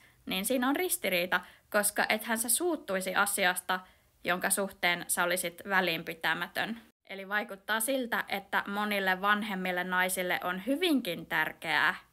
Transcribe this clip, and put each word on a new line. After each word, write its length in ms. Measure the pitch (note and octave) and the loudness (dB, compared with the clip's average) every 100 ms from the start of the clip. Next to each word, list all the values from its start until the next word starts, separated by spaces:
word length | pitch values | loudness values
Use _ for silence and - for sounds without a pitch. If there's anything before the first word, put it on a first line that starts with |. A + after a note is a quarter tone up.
| - _ - | -12 _ -6
niin 180 | F#3 | -4
siinä 240 | G#3 B3+ B3 | 0 2 2
on 80 | D4+ | 2
ristiriita, 640 | F4+ - G3 F3+ F3+ F3+ - - - | 0 -2 0 0 2 -2 -4 -20 -2
koska 360 | G#3+ G#3 - - | 2 2 2 2
ethän 300 | A3 A3+ A3+ | 2 0 -2
sä 100 | A#3 | 2
suuttuisi 680 | - F4 D#4 - F#3+ F#3 | 2 2 -2 -2 -4 0
asiasta, 680 | F#3 G3+ - F3+ F#3 - F#3 F#3 _ _ _ | 0 2 2 2 2 -2 -4 -4 _ _ _
jonka 260 | - F3+ F#3+ | -2 0 2
suhteen 540 | G3 G3 - F3+ F3 - | 0 -2 0 0 0 -2
sä 160 | - | 0
olisit 380 | F3 F3+ F3 E3+ G#3 | 2 0 -2 -6 0
välinpitämätön. 1120 | F#3+ F#3 E3 E3 E3 D#3+ E3 F3+ - E3+ A3+ - _ - | 2 2 0 -4 -4 -2 -2 -2 -4 -4 -6 -12 _ -16
Eli 180 | F#3+ F#3+ | -12 -4
vaikuttaa 520 | G#3 G#3+ G3 - A3 | -4 -4 -10 -4 -2
siltä, 440 | A3 C4+ A#3 G3+ - | 0 -2 0 -2 -2
että 360 | G3 - G3 - | -4 -2 -4 -2
monille 540 | G3+ G#3 G3+ F#3+ F#3 | -2 -2 0 0 2
vanhemmille 640 | G3+ G#3 G#3+ F#3+ F#3 F3+ | 2 2 0 -4 -2 -2
naisille 560 | F3+ F3+ F#3 F#3 F3+ F3 | 0 0 0 0 -2 -2
on 220 | F3+ F#3 G3 | -2 -4 -2
hyvinkin 600 | C#4+ F4+ C#4 F#3 E3 D#3+ | 0 4 2 0 -6 -2
tärkeää 680 | D#3+ D#3+ - E3 D3 D3+ F#3+ - | 0 0 -2 0 2 2 0 -8